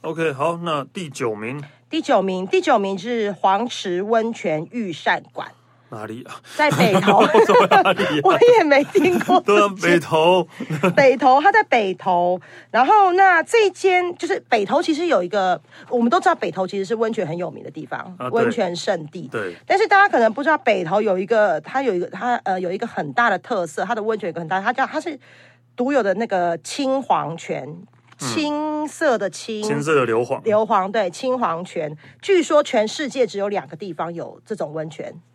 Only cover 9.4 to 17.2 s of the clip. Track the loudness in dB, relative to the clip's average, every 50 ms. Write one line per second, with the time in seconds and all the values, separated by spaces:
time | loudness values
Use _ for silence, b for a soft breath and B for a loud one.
9.4 | 4 4 4 4 4 2 0 -2 2 2 2 2 2 0 2 4 4 6 4 4
10.4 | 2 B B B -8 B -4 -2 -2 0 4 6 4 4 4 4 4 4 4 6
11.4 | 4 4 4 4 2 _ 0 0 0 0 -4 -4 -2 0 0 2 2 0 -2 -2
12.4 | B B B B B B 0 2 4 6 6 6 6 4 4 4 6 6 6 4
13.4 | 2 2 2 2 2 2 0 0 0 2 2 2 0 -2 -4 _ -4 -4 -4 -4
14.4 | -2 _ 0 0 0 0 0 0 0 0 -2 -2 0 0 0 0 0 0 -2 0
15.4 | 0 0 0 -2 _ B B B B B -2 0 2 2 2 2 2 2 0 0
16.4 | -2 -6 -4 -4 -6 -4 -4 -6 -4 -4 -2 -2 -2 -2 -2 -4